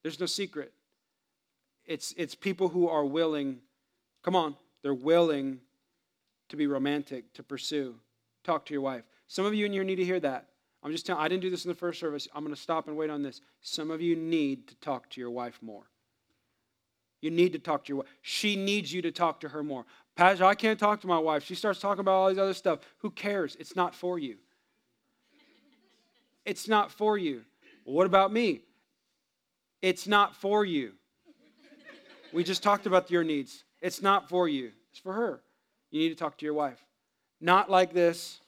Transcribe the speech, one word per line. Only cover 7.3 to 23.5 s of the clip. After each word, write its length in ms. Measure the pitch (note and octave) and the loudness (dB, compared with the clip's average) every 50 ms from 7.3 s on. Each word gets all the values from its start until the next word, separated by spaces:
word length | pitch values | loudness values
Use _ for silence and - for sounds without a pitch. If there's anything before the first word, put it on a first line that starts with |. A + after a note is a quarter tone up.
| _ | _
to 100 | - C#3 | -20 -14
pursue. 500 | _ C#3 C3+ - - D3+ D3 C3+ B2+ A#2 A#2 _ _ _ _ _ _ _ _ | _ -12 -8 -6 -4 -4 -4 -4 -4 -10 -16 _ _ _ _ _ _ _ _
Talk 240 | _ - D#3+ D3+ - | _ -2 -2 -2 -2
to 80 | - D3+ | -6 -6
your 80 | C#3+ | -4
wife. 220 | C3+ C3+ C3 B2 - _ _ _ _ _ | -4 -4 -6 -6 -12 _ _ _ _ _
Some 180 | - - F#3+ | -4 -2 -2
of 80 | G#3 G#3+ | 0 0
you 120 | G#3+ G#3 | 0 0
in 60 | G#3 | 0
here 120 | G3 F#3+ F#3+ | -2 -2 -2
need 120 | F#3+ F#3+ | -2 0
to 80 | F#3 F#3 | -2 0
hear 140 | F3 F#3 F3+ | 0 0 0
that. 300 | D3 C#3 C3 - - _ _ _ _ _ _ _ | 0 -2 -4 -4 -10 _ _ _ _ _ _ _
I'm 100 | - C#3+ | -10 -8
just 140 | D#3 E3 - | -8 -8 -4
telling, 140 | - F3+ D3+ | -4 -2 -2
I 60 | D#3 | 0
didn't 160 | D#3+ F#3 F#3+ | 0 0 -2
do 80 | F3+ F#3 | -2 -4
this 140 | F3+ E3 - | -4 -4 -6
in 40 | F3+ | -8
the 60 | F3 | -6
first 240 | E3+ F3+ F3 E3 - | -4 -6 -6 -6 -4
service. 300 | E3+ D#3+ D3 C#3+ - - | -6 -6 -6 -6 -10 -10
I'm 120 | - D3 D3+ | -10 -10 -8
gonna 100 | D3+ D3 | -8 -10
stop 320 | C#3 - - E3 D#3+ D3+ | -10 -6 -4 -4 -4 -4
and 100 | D3+ D3+ | -6 -6
wait 140 | D3+ D#3 D3+ | -4 -4 -4
on 100 | D3+ C#3+ | -4 -6
this. 200 | C#3+ C3+ B2 - _ _ _ _ | -6 -8 -10 -14 _ _ _ _
Some 300 | _ - - - D#3 D#3 | _ -10 -8 -6 -6 -6
of 100 | D#3+ D#3 | -6 -2
you 140 | E3+ E3+ E3 | 0 0 0
need 540 | E3 E3 E3 E3 D#3+ D3 C#3 C3+ C3 - - | 0 0 -2 0 0 0 0 -2 -6 -10 -20
to 80 | - | -20
talk 340 | _ - D3+ C3+ B2+ - _ | _ -6 -6 -6 -6 -6 _
to 100 | - B2+ | -14 -10
your 100 | B2 A#2+ | -10 -8
wife 280 | A#2+ B2 B2 A#2+ - - | -8 -8 -8 -10 -12 -14
more. 220 | A#2 A2+ G#2 G2+ F#2+ _ _ _ _ _ _ _ _ _ _ _ _ _ _ _ _ _ _ _ _ _ _ _ _ _ _ _ | -16 -16 -16 -18 -20 _ _ _ _ _ _ _ _ _ _ _ _ _ _ _ _ _ _ _ _ _ _ _ _ _ _ _
You 120 | - D#3+ | -8 -4
need 220 | E3 E3+ F3 F#3 F3 | 2 2 2 2 2
to 40 | D#3 | -4
talk 260 | _ E3+ D3+ C#3 - | _ -2 -2 -2 -2
to 20 | - | -4
your 80 | C#3+ C#3 | -6 -6
wife. 100 | C3+ - - _ | -6 -8 -14 _
She 320 | - - - - - G#3 G#3 | -12 -8 -6 -2 0 0 0
needs 380 | G3 G3 G3 G3+ G#3 F3 C3+ | 0 0 0 -2 -2 -2 -4
you 100 | D#3 F#3 | -6 -4
to 80 | E3 E3 | -4 -4
talk 300 | D#3+ - F3 D#3+ D#3 - | -2 0 0 0 0 -4
to 80 | - D3 | -12 -10
her 160 | C#3 D#3 D3 | -8 -8 -6
more. 200 | D3+ C#3 B2 A#2 _ - - _ _ _ | -6 -6 -8 -10 _ -20 -20 _ _ _
"Pastor, 300 | - F3 F#3 G3 F3 F#3 | 6 6 6 6 8 6
I 100 | F#3+ G#3 | 6 6
can't 240 | G#3 - A3 A3 G#3+ | 6 2 2 2 4
talk 220 | G#3+ G#3 G#3 G#3 | 2 2 2 0
to 80 | - F#3 | 0 0
my 100 | F3 D#3+ | 0 2
wife. 260 | D#3+ D#3+ D3+ D3 - | 2 2 0 0 -2
She 120 | - F#3 | -6 -10
starts 240 | E3+ - G#3+ F#3+ - | -2 -2 -2 -2 0
talking 200 | - G3 G3+ F#3 | 0 -2 -2 0
about 120 | G3 F#3+ | 2 2
all 160 | F#3+ F#3+ F#3+ F#3+ | 4 4 4 4
these 100 | F#3+ G3 | 4 2
other 160 | G3 G3 F#3 | 0 0 0
stuff." 260 | - - F#3+ D#3+ C#3+ - - _ _ | 0 0 0 0 0 -6 -20 _ _
Who 120 | - G#3 | -10 -10
cares? 460 | - - - G#3 G3+ G3 E3 C#3 | -8 -6 -6 -4 -2 -2 -4 -4